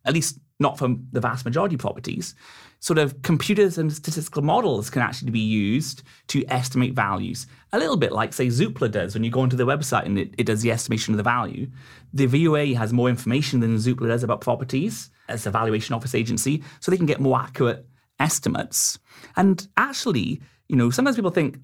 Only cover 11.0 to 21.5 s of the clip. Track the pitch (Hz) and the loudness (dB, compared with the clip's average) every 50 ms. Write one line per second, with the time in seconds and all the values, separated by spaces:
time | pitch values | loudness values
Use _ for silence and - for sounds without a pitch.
11 | - - 110 104 101 123 120 123 110 85 87 95 - 127 - - - - - - | 0 0 0 0 2 2 2 0 0 -4 -6 -8 -10 -10 -12 -16 -20 -20 -20 -20
12 | - - - 139 135 127 131 151 170 160 151 147 147 143 123 120 113 110 120 123 | -16 -6 -2 0 2 4 4 4 4 4 4 2 2 0 0 0 0 2 2 4
13 | 120 123 120 120 - 113 120 147 151 - 135 123 117 113 113 107 113 127 123 127 | 4 4 2 0 0 0 0 0 0 0 0 2 2 2 2 2 2 0 0 0
14 | 120 117 117 117 123 117 107 - - 127 117 - 131 127 131 135 175 226 - - | 0 0 0 0 0 -2 -2 -2 -2 -2 -2 -2 -2 -4 -2 -2 -2 -2 -4 -8
15 | - - _ _ _ - 117 113 - 104 98 110 113 110 107 107 - - 120 117 | -12 -16 _ _ _ -10 -8 -6 -4 -2 0 0 0 0 0 -2 -2 -2 -4 -4
16 | 127 127 - 117 113 117 - - - 135 151 151 - - - - - - 185 185 | -4 -2 -2 -2 -2 -2 -2 -2 -2 -2 -2 -2 -4 -10 -18 -8 -2 0 2 2
17 | 170 147 139 - 139 131 127 123 - - - - 131 123 131 131 - - _ _ | 2 2 2 2 2 2 2 2 0 -2 -2 0 0 0 0 -2 -8 -18 _ _
18 | _ _ _ - 143 160 - - - - - - - - - - - - - - | _ _ _ -2 0 0 0 -2 -2 -2 -2 -4 -4 -4 -2 -2 0 -2 -2 -6
19 | _ _ - - - - - 185 190 190 185 165 - - - 196 240 277 262 - | _ _ -20 -20 -20 -6 0 4 4 4 4 2 -2 -4 0 0 0 0 -2 -4
20 | - 247 247 107 87 - 123 - - - _ _ _ - 151 127 117 120 127 247 | -2 0 0 0 0 -2 -4 -6 -10 -16 _ _ _ 0 2 2 4 4 2 2
21 | 262 277 240 233 196 175 165 180 151 127 | 2 2 2 2 0 0 2 2 0 0